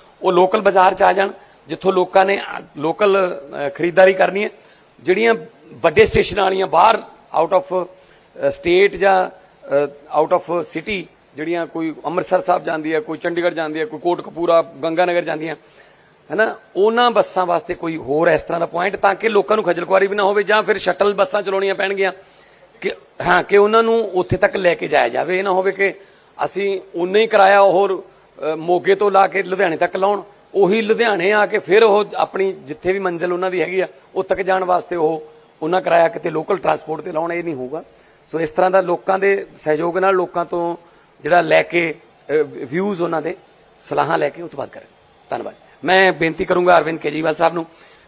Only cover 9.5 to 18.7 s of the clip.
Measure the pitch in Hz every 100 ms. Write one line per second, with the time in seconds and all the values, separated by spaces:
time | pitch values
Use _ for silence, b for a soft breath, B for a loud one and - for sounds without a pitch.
9.5 | _ - 139 143 - - 151 156 180 -
10.5 | 175 156 160 160 196 - _ _ 131 160
11.5 | 170 165 170 160 147 147 180 - 185 -
12.5 | 170 160 156 156 160 156 160 175 170 175
13.5 | 160 156 156 156 156 175 175 - 147 170
14.5 | 165 160 139 160 165 180 175 156 156 160
15.5 | 151 b b b b b b - 160 220
16.5 | - _ 180 214 226 247 208 - 185 180
17.5 | 170 - 175 170 156 120 147 165 156 -
18.5 | 165 156